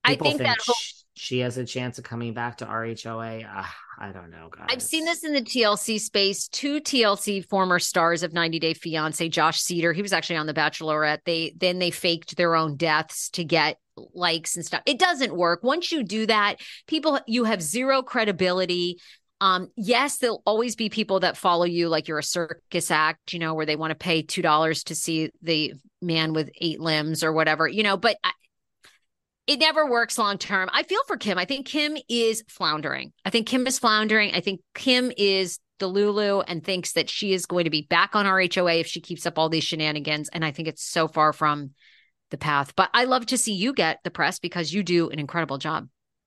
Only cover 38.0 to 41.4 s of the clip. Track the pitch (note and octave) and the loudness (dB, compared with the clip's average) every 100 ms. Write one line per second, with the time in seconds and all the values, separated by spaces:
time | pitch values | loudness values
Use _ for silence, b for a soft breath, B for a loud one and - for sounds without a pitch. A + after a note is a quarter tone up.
38 | G3 G#3+ G3+ F#3+ F3+ F#3+ F3+ E3 D#3+ F3 | 4 2 2 2 2 2 2 2 0 -8
39 | - E3 E3+ D#3+ D#3+ D#3+ D3+ D#3+ D#3 D3+ | -10 -6 -4 0 2 2 -2 -2 -2 -2
40 | C#3+ D3+ D3+ E3+ D#3+ C#3 D#3+ D3+ - F3 | -4 -4 -4 -4 -4 -4 -8 -8 -4 0
41 | D#3+ D#3+ D3+ D3 | 0 4 4 4